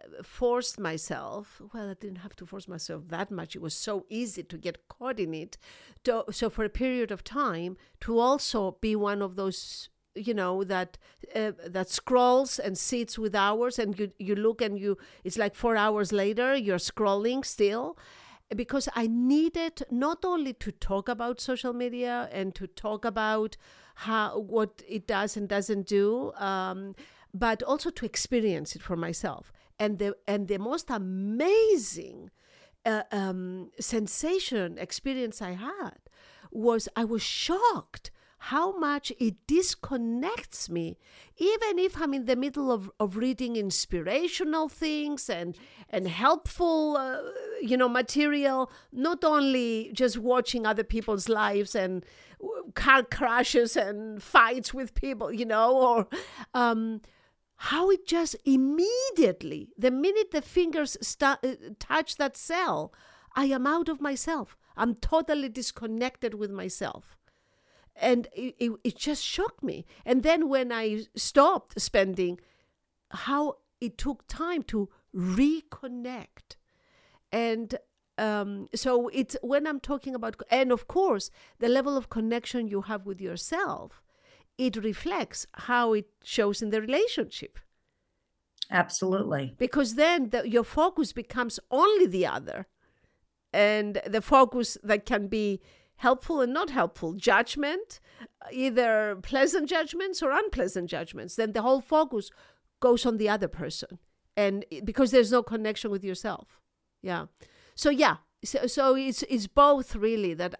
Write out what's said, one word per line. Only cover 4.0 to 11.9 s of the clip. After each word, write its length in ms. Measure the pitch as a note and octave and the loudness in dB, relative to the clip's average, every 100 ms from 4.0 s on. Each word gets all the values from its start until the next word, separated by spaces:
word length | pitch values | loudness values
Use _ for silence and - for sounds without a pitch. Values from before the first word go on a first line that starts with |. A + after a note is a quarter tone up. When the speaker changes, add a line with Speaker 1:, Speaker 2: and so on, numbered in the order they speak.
| - | -4
Speaker 1:
easy 340 | A3 A#3+ F#3 | -6 -6 -8
to 160 | D#3 D#3+ | -10 -8
get 300 | F3 - _ | -8 -10 _
caught 320 | - B3 A3 | -10 -8 -4
in 140 | E3 | -4
it. 240 | D#3+ D#3+ - - - - - - | -6 -10 -16 -20 -20 -20 -8 -2
To, 180 | A3+ - | -2 -2
so 180 | - A3+ | -4 -4
for 140 | G#3+ | -2
a 60 | G#3+ | -4
period 420 | - C4 B3+ A3 | 0 -2 0 -4
of 140 | G3 - | -6 -8
time, 500 | B3 C4+ E3+ F3 F#3 _ - | -2 -2 -2 -6 -10 _ -14
to 200 | - A#3 | -2 2
also 580 | A#3+ C#4 - A3 F#3+ - | 4 4 0 -2 -2 -2
be 160 | A3 G#3+ | -2 0
one 260 | G3+ G3+ | 0 0
of 140 | G3 F3+ | -4 -2
those, 540 | F#3+ F3+ - - - _ _ - | -4 -4 -8 -12 -16 _ _ -10
you 180 | A3 | -4
know, 300 | G#3+ F3+ F#3+ | 0 0 0
that, 340 | F#3+ F#3+ F3+ - _ _ - A3+ | 0 -2 -4 -10 _ _ -8 -4
uh, 160 | G#3+ - E3+ | -2 -4 -8
that 220 | F#3 | -4
scrolls 680 | F#3 | -2